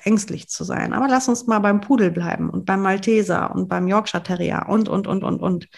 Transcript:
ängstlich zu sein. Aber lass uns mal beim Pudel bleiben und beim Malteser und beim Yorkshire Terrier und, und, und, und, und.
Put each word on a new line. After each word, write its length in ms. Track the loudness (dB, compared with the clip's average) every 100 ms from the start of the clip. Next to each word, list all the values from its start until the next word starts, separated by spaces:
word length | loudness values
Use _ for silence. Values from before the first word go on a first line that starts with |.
ängstlich 440 | 2 2 0 -8 -8
zu 160 | -8
sein. 280 | -4 -2 -2
Aber 160 | 0 2
lass 200 | 2 2
uns 180 | 0 0
mal 120 | 2
beim 200 | 2 2
Pudel 300 | 2 4 4
bleiben 400 | 0 -4 -2 -4
und 160 | -4 -2
beim 160 | 0
Malteser 720 | 2 0 2 2 2 0 -2
und 140 | -2 -2
beim 200 | 0 2
Yorkshire 340 | 2 0 -4
Terrier 440 | -4 -2 -2 -2 0
und, 200 | 0 0
und, 180 | -2 -2
und, 180 | -2
und, 160 | -2 -2
und. 280 | 0 -2 -6